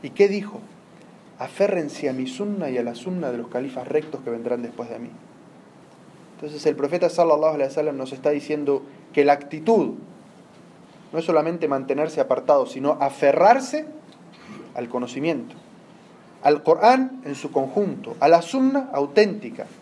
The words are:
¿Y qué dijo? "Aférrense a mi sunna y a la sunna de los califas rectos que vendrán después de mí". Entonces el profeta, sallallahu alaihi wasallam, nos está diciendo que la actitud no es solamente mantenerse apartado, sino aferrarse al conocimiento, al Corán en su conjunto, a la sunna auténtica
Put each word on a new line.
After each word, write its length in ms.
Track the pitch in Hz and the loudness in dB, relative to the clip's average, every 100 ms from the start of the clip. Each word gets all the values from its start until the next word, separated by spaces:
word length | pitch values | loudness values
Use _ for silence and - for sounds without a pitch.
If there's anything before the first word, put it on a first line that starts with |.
¿Y 80 | 143 | -16
qué 160 | - 202 | 2 4
dijo? 320 | 202 208 - - - - - - - - - | 4 -6 -14 -18 -20 -20 -20 -20 -20 -20 -14
"Aférrense 720 | 127 - 202 180 151 - 143 | -14 -2 0 0 -4 -6 -6
a 40 | |
mi 140 | 131 127 | -4 -6
sunna 420 | - 208 196 156 | -6 -6 -4 -4
y 80 | 127 | -4
a 60 | |
la 100 | 120 | -4
sunna 380 | 117 185 185 147 | -6 -8 -6 -6
de 80 | 120 | -6
los 80 | 113 | -6
califas 400 | 123 135 131 120 | -6 -6 -8 -4
rectos 340 | - 151 131 | -4 -4 -10
que 80 | - | -8
vendrán 320 | 117 120 120 | -6 -4 -6
después 280 | 120 - 120 | -6 -10 -12
de 100 | 117 | -12
mí". 100 | 120 - - - - - - - - - - - - - | -14 -18 -20 -20 -20 -20 -20 -20 -20 -20 -20 -20 -20 -16
Entonces 280 | 151 151 156 | -14 -2 -2
el 100 | 139 | 0
profeta, 340 | 143 175 170 | -2 0 0
sallallahu 460 | 175 170 151 156 151 | 2 4 4 2 0
alaihi 140 | 135 | -2
wasallam, 280 | 156 151 139 | -2 -4 -4
nos 160 | 131 | -8
está 160 | 131 151 | -4 -2
diciendo 540 | 147 143 151 143 139 - - - | -2 -2 -4 0 -2 -4 -20 -6
que 120 | - 143 | 2 4
la 80 | |
actitud 600 | 143 - 156 160 226 127 - - - - - - - - - - - - | 4 0 -6 2 4 2 -4 -14 -20 -20 -20 -20 -20 -20 -20 -20 -20 -8
no 80 | 160 | -6
es 60 | 160 | 2
solamente 420 | 160 156 175 160 | 2 2 -2 -2
mantenerse 540 | 139 131 139 160 156 | -2 -2 -2 0 0
apartado, 440 | 131 123 - 143 - | 0 0 4 2 2
sino 320 | 131 143 151 | -2 -2 0
aferrarse 880 | 139 - 139 139 185 262 269 302 311 - - - - - - - - 127 | -2 2 2 6 6 6 2 -8 -8 -16 -20 -20 -20 -20 -20 -20 -14 -10
al 140 | 120 | -8
conocimiento, 680 | 127 120 135 156 147 113 - - - - - - - - - | -6 -6 -4 -4 -4 -8 -18 -20 -20 -20 -20 -20 -20 -20 0
al 200 | - 147 | 2 2
Corán 580 | - 170 220 262 262 - - | 4 6 6 6 2 -6 -10
en 100 | 143 | -10
su 160 | 165 | -4
conjunto, 640 | 143 131 165 196 139 - - | -2 -2 -2 -2 -4 -10 0
a 80 | - | 6
la 140 | - | 6
sunna 480 | - 269 262 277 269 | 4 0 2 0 -2
auténtica 720 | 143 143 214 214 127 120 - - - | -2 2 4 4 0 -10 -12 -14 -16